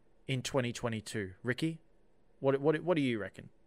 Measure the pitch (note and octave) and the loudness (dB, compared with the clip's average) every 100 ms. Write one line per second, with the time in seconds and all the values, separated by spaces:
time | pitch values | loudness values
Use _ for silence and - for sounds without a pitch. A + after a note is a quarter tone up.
0 | - - - B2+ - C#3 A#2+ - A#2+ A2 | -20 -12 -4 -4 0 0 0 -2 -4 -4
1 | - A2 F#2 F#2+ A#2+ - D#3+ E3 - - | -4 -4 -6 -4 -2 0 -2 -4 -12 -20
2 | - - - - C3+ C3+ D3 D#3 D#3 E3 | -20 -20 -20 -2 2 4 4 2 2 2
3 | C3 A2+ F#2+ - - - | 2 0 -4 -10 -18 -20